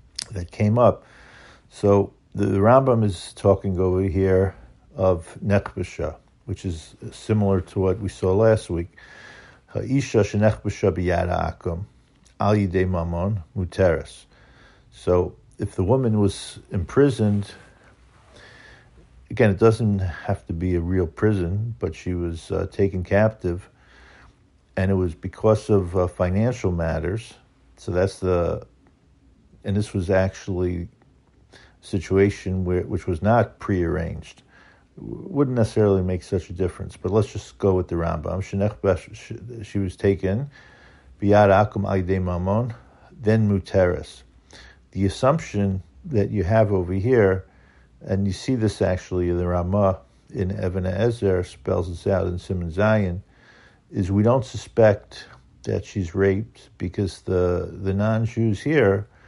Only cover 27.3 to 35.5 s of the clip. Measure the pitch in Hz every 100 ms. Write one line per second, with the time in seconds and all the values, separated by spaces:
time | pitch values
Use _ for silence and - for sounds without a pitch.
27.3 | - _ _ _ _ - 87 98 - 92
28.3 | 90 82 76 65 _ _ _ _ _ _
29.3 | _ _ - 107 98 104 101 87 95 95
30.3 | - - 90 90 87 87 _ _ _ _
31.3 | _ _ - - _ - 95 - 95 101
32.3 | - 95 92 90 90 - 90 - 85 104
33.3 | 120 101 - - 95 82 82 82 76 -
34.3 | - _ _ _ _ _ - - - -
35.3 | 139 139